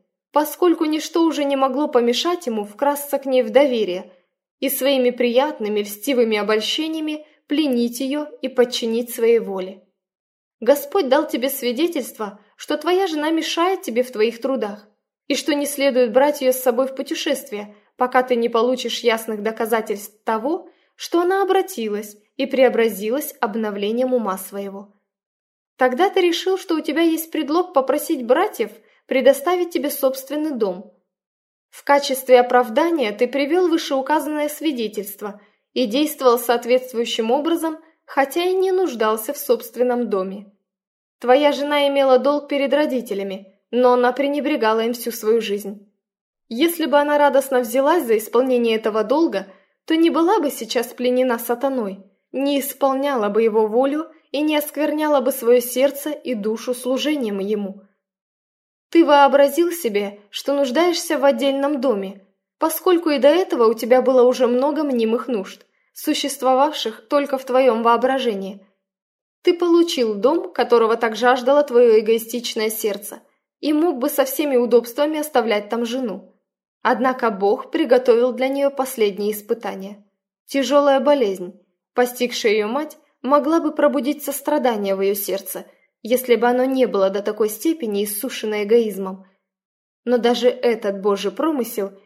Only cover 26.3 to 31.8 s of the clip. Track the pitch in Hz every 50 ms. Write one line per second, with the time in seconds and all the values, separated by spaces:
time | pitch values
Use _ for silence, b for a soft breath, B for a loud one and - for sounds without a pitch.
26.3 | 330 - - 370 381 370 - - 330 311 294 - 294 302 339 330 320 320 320 -
27.3 | - 302 311 262 302 349 359 359 - 277 262 262 262 294 302 - 330 269 247 220
28.3 | 254 311 370 415 - - 226 202 - - b b b b b b 262 269 240 254
29.3 | 277 277 - 349 359 359 349 349 - 311 254 294 277 - - 262 262 - - -
30.3 | 277 302 302 311 285 240 208 196 175 185 196 - _ _ _ _ _ _ _ _
31.3 | _ _ _ _ _ _ _ _ - -